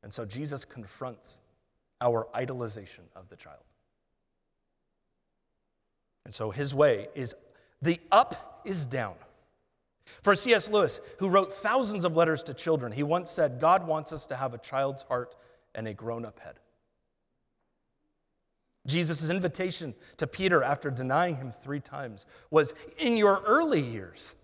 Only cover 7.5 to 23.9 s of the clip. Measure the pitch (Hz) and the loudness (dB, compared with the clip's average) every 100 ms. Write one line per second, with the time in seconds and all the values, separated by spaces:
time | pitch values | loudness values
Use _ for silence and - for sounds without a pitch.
7.5 | _ _ _ 143 - - 202 240 - - | _ _ _ -2 -2 4 6 6 -2 -14
8.5 | - - 190 135 127 107 - - _ _ | -14 -8 -6 -4 -4 -6 -8 -20 _ _
9.5 | _ _ _ _ _ - - - 202 254 | _ _ _ _ _ -20 -2 2 4 6
10.5 | 220 196 214 170 - - - 190 185 190 | 4 4 2 2 0 -10 -4 4 4 4
11.5 | - 214 247 233 208 175 160 165 160 - | -2 0 0 0 0 0 4 4 2 -4
12.5 | 135 - 156 123 113 147 170 175 - 151 | -8 0 0 0 -4 0 0 0 0 0
13.5 | 127 156 185 170 156 151 156 - 127 135 | 2 4 4 2 -4 -4 -10 -8 -6 -6
14.5 | 120 - 135 135 139 - 123 120 - _ | -8 -6 -2 -2 -4 -4 -4 -4 -14 _
15.5 | _ _ - 113 101 113 117 113 - - | _ _ -10 -8 -8 -8 -8 -10 -14 -20
16.5 | - _ _ _ _ _ _ _ _ _ | -20 _ _ _ _ _ _ _ _ _
17.5 | _ _ _ _ _ _ _ _ _ _ | _ _ _ _ _ _ _ _ _ _
18.5 | _ _ _ - 160 165 156 156 185 180 | _ _ _ -4 -2 0 -2 0 0 -2
19.5 | - 185 - 156 110 - - 156 - 190 | -2 -4 -4 -8 -12 -20 -8 -8 -2 2
20.5 | 170 127 143 147 123 127 139 175 147 131 | 4 2 0 -2 -4 0 2 2 -2 -8
21.5 | 110 135 143 - 139 131 101 - - _ | -12 -10 -10 -10 -12 -12 -14 -20 -20 _
22.5 | 156 151 - - - 294 233 208 196 208 | 4 4 -2 -16 -4 0 6 6 4 4
23.5 | 262 330 208 127 | 4 4 2 0